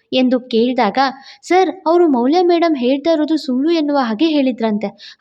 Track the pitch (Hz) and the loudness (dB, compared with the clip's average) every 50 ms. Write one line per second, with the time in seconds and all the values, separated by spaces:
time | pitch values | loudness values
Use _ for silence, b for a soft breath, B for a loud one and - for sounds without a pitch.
0 | B B B 254 254 254 254 247 247 254 233 220 233 247 262 247 233 202 202 262 | B B B 0 0 2 0 -2 -2 -2 0 0 0 0 0 0 0 0 0 0
1 | 269 269 254 B B B B B B - 339 370 381 320 - 381 - 302 339 349 | -2 -2 -4 B B B B B B 0 2 2 2 0 -2 -4 -2 0 2 2
2 | 349 320 269 233 240 262 311 370 370 349 349 339 339 339 311 262 240 247 277 277 | 4 2 2 0 0 2 2 2 2 2 2 2 2 0 0 0 0 0 -2 0
3 | 285 330 330 302 302 285 320 294 - - 247 254 277 320 339 330 294 285 285 277 | 0 0 0 0 0 0 -2 -2 -2 -4 -2 -2 0 0 0 0 0 0 0 0
4 | 254 226 220 208 320 330 302 294 269 262 233 220 226 220 214 208 - 202 202 - | -2 -2 -2 0 0 0 2 0 0 0 -2 -2 -2 -2 -2 -4 -4 -8 -10 -12
5 | - - - - | -20 -20 -12 -6